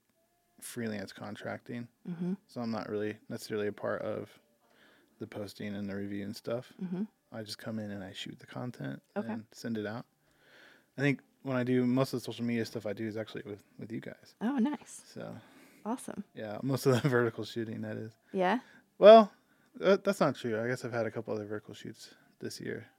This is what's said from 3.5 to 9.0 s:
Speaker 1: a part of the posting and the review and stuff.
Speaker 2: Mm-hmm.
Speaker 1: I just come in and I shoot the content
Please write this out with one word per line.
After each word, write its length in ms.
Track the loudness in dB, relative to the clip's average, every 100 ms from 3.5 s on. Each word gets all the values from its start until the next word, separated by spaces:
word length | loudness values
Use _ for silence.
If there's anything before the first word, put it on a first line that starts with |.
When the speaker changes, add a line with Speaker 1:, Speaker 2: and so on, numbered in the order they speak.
| -2 -2
Speaker 1:
a 40 |
part 300 | -2 -4 -4
of 260 | -4 -6 -8 -16 _ _ _ _ -20 -20 _ _
the 60 | -12
posting 460 | -10 -12 -10 -8 -6
and 120 | -6
the 60 |
review 300 | -6 -6 -8
and 100 | -8
stuff. 380 | -10 -6 -6 -8 -10
Speaker 2:
Mm-hmm. 220 | -6 -6 -6 _ _
Speaker 1:
I 100 | -12
just 160 | -10 -10
come 200 | -8 -6
in 120 | -6
and 120 | -8
I 100 | -10
shoot 260 | -12 -12 -14
the 80 | -14
content 540 | -10 -8 -8 -8 -10